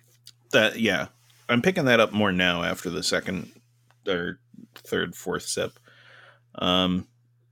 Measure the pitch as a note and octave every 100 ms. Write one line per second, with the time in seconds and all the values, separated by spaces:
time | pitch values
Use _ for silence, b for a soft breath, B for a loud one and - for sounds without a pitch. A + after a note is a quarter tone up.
0 | _ _ - _ - B2+ G#2+ A#2 A2 E2+
1 | - _ _ _ - A#2+ - F#3 C3+ A#2
2 | G#2+ G#2 G#2 F2+ F2+ F2 E2+ F2+ F2 E2+
3 | E2+ F2 - F#2 - - _ _ _ _
4 | G2 F2 F2 F2+ _ - - - - F2+
5 | F2 - F2+ E2+ - - F2+ _ b b
6 | b b b b b - F#2 F#2 F#2 F2+
7 | - _ _ _ _